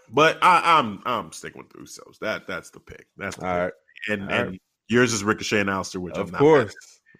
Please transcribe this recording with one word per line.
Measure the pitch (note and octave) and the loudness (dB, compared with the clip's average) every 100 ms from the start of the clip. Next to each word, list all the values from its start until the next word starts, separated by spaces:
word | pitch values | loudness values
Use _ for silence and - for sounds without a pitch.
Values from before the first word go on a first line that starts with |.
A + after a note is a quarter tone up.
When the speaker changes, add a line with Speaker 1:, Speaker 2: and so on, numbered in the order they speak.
| - | -4
Speaker 1:
But | A#2 D#3 - | 2 2 4
I, | E3+ E3+ E3 D#3+ | 4 4 4 2
I'm, | A#2 F#2+ - | 2 -4 -6
I'm | A#2 E2 | -6 -6
sticking | - D#2+ - | -14 -16 -16
with | C2 | -20
the | - | -20
Usos. | - - - - | -20 -20 -20 -10
That, | G#2 F#2 - | -8 -8 -8
that's | F2+ - | -12 -12
the | - | -20
pick. | - - - - | -20 -20 -20 -12
That's | G2 F2+ | -12 -8
the | F2+ | -4
Speaker 2:
All | |
Speaker 1:
pick. | F2+ | -2
Speaker 2:
right. | F2+ - _ - G#2+ | -2 -6 _ -12 -6
Speaker 1:
And, | G#2 | -6
Speaker 2:
All | G2 | -4
right. | A2 A#2+ | -4 -4
Speaker 1:
and | F#2 _ _ - | -8 _ _ 0
yours | A#2 B2 | 2 2
is | G#2+ | 0
Ricochet | G2+ G#2 - A2 | -2 -2 0 0
and | G2 | 0
Aleister, | F#2+ F2+ F#2+ | -2 -6 -8
which | F2 D#2+ | -8 -8
I'm | |
Speaker 2:
Of | G2 | -6
Speaker 1:
not | F2+ | 2
Speaker 2:
course. | C#3+ D3+ G#2+ - - _ _ | 6 6 2 -6 -20 _ _